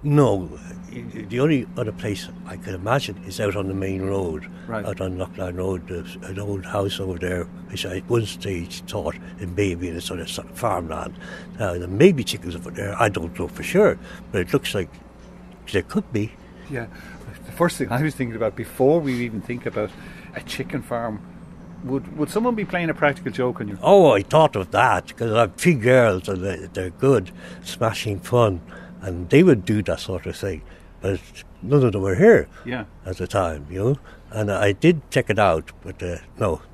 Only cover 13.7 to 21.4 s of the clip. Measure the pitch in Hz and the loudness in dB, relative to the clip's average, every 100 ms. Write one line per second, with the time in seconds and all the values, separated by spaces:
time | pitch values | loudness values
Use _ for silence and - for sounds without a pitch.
13.7 | 180 202 90 - - - 101 87 135 - | 4 4 4 -6 -16 -4 -2 0 0 0
14.7 | 104 82 - - - - - - - - | -4 -4 -10 -20 -20 -20 -20 -20 -20 -2
15.7 | 98 - 214 - 107 107 - - - - | -2 0 -4 -2 -4 -4 -8 -20 -20 -10
16.7 | 120 117 - - - - - - - 175 | -8 -8 -14 -18 -16 -16 -16 -16 0 0
17.7 | - 110 117 151 - 123 110 110 - 85 | 0 -2 0 0 -2 -4 0 -2 -2 -10
18.7 | - 131 165 143 123 120 110 - 120 127 | 2 4 4 2 -2 -2 -6 -6 -6 -4
19.7 | - 104 - - - - - - - 131 | -4 -6 -8 -16 -16 -14 -14 -10 -8 -6
20.7 | 139 - 120 117 104 - - | -6 -6 -6 -6 -8 -12 -18